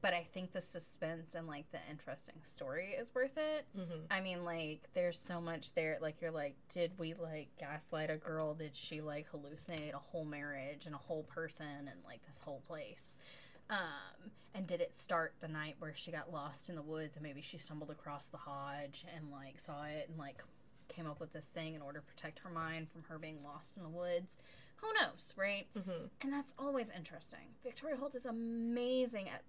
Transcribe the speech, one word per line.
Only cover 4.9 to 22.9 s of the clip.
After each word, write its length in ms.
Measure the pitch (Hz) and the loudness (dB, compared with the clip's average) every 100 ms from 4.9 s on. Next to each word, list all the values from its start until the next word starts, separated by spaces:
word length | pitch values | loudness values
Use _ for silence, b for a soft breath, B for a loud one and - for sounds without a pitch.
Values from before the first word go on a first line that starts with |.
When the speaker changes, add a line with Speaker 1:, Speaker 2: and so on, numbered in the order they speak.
Speaker 1:
there's 260 | - 175 170 | 4 6 4
so 200 | - 175 | 0 0
much 340 | 170 165 - | 2 0 2
there. 240 | - 160 156 | 4 6 4
Like, 200 | 156 151 | 2 2
you're 80 | 170 | 0
like, 240 | 160 147 135 - | 2 0 -2 -6
"Did 220 | 180 170 185 | 2 4 4
we, 140 | 160 165 | 0 0
like, 320 | 165 156 139 - | -2 -2 -4 -6
gaslight 500 | 143 151 - 160 156 | -4 -2 0 2 4
a 60 | 156 | 2
girl? 360 | 170 156 156 151 | 2 2 2 2
Did 200 | 151 135 | -2 -4
she, 260 | - 156 | -4 -2
like, 260 | 156 147 147 | 0 -2 -2
hallucinate 600 | 160 143 151 - 165 151 | -6 -6 -8 -4 -2 -2
a 40 | 143 | -4
whole 260 | - 175 151 | -4 -2 0
marriage 600 | 147 147 139 135 147 165 | 0 0 -2 -2 -4 -6
and 80 | 147 | -6
a 40 | |
whole 240 | - 160 | 0 -2
person 420 | 156 - 165 - 151 143 139 | 0 -2 -2 -2 -6 -4 -6
and, 100 | 101 - | -8 -12
like, 160 | 117 - | -12 -12
this 120 | 139 | -10
whole 220 | - 139 - | -6 -6 -4
place?" 500 | 160 120 127 - - B B B B - | -6 -4 -6 -10 -10 B B B B 2
Um, 640 | 208 170 143 92 - 214 B B | 2 2 -2 -8 -10 -14 B B
and 140 | - 180 | -4 0
did 120 | 175 | 4
it 140 | 170 - | 4 2
start 340 | - 170 160 - | 4 6 6 0
the 60 | 160 | -2
night 300 | 156 151 147 | 0 -2 -2
where 160 | 156 151 | -6 -4
she 160 | - | -4
got 200 | 160 - | -4 -2
lost 380 | 156 143 139 - | -2 -2 -4 -4
in 60 | 165 | -4
the 80 | |
woods 320 | 147 156 156 151 | -2 -2 -2 -4
and 80 | |
maybe 180 | 151 139 | -6 -6
she 160 | 156 170 | -6 -8
stumbled 320 | - 151 151 | -6 -4 -4
across 380 | 156 - 143 - | -6 -6 -6 -6
the 100 | - | -8
Hodge 680 | - 139 139 143 143 - 170 165 | -6 -4 -2 -2 -4 -6 -8 -8
and, 160 | 151 | -6
like, 280 | 143 135 - | -8 -10 -8
saw 260 | - 147 151 | -6 -4 -2
it 220 | 151 147 | -2 -2
and, 120 | 160 | -4
like, 240 | 139 131 - - - - - | -6 -8 -14 -16 -18 -18 -12
came 200 | - 160 | -4 -4
up 120 | 151 | -2
with 140 | 160 | -4
this 140 | 160 151 | -4 -4
thing 260 | 170 160 | -2 -2
in 80 | 160 | -2
order 180 | 143 147 | -6 -8
to 60 | - | -10
protect 320 | - 156 156 | -8 -8 -6
her 100 | 185 | -4
mind 400 | 165 160 160 160 | 0 2 0 -2